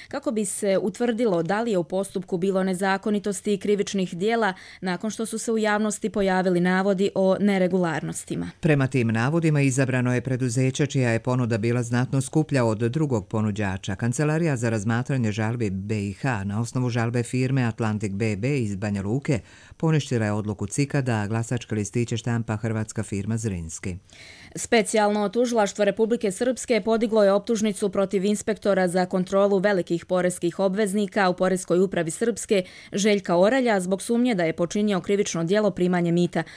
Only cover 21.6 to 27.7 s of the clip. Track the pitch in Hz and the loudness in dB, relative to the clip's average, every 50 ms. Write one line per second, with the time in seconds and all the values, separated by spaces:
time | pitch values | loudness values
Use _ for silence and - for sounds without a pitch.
21.6 | - - 107 107 104 - - 120 120 - 120 110 - 123 120 117 117 - 110 104 | -4 -4 -4 -4 -4 -2 -2 -2 -2 -2 -4 -4 -2 -2 -2 -2 -2 -2 -4 -4
22.6 | - 113 110 110 107 - - 113 104 - 104 98 98 104 113 113 110 113 95 87 | -2 -4 -2 -2 -4 -4 -6 -8 -6 -4 -6 -6 -4 -4 -4 -2 -2 -4 -4 -4
23.6 | 82 80 - - - 98 87 92 - _ - - - - - - - - - 165 | -6 -8 -12 -10 -10 -10 -10 -10 -12 _ -20 -20 -20 -20 -20 -20 -20 -14 -10 -10
24.6 | - - 247 226 208 - - 214 208 208 208 208 208 196 190 233 247 240 240 226 | -4 2 2 2 2 2 0 2 2 2 2 0 -2 0 0 0 0 2 2 0
25.6 | 208 196 - - 208 202 196 - 220 208 240 233 226 202 185 - 240 254 254 - | 0 0 0 0 0 0 2 0 0 0 0 0 0 -2 -2 -2 -2 -2 -2 -4
26.6 | - - 240 214 190 226 226 226 226 214 220 220 202 196 196 208 202 - 233 202 | -2 0 0 0 2 2 0 2 2 2 4 4 6 6 4 4 2 0 -2 0
27.6 | 214 214 | 0 -2